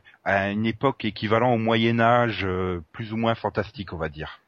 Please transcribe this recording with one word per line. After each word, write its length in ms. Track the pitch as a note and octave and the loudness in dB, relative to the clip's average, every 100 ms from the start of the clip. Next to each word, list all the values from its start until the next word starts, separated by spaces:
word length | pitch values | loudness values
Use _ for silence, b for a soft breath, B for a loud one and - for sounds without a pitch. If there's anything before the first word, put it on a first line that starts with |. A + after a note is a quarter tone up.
| b b | b b
à 260 | - G2 G2 | 0 0 0
une 160 | G#2 A2+ | 0 -2
époque 400 | A2+ C#3 - A2 | 0 -2 -2 -6
équivalent 480 | - G#2+ A2+ B2+ | -4 0 2 4
au 40 | A#2 | 2
Moyen-Âge, 840 | A2 A2+ A2+ A#2 A#2 A#2+ A#2+ F#2+ F#2+ | 2 2 2 4 4 4 2 -2 -4
euh, 360 | F#2 F#2 F2 D#2+ | -2 -2 -4 -8
plus 220 | - A2 | -12 -8
ou 40 | A2 | -2
moins 180 | A2+ A2+ | 0 0
fantastique, 580 | G#2+ G#2+ G2+ - F#2+ | -2 -4 -6 -10 -12
on 40 | F2 | -6
va 120 | D#2+ | -6
dire. 300 | D2 D2+ - | -8 -14 -16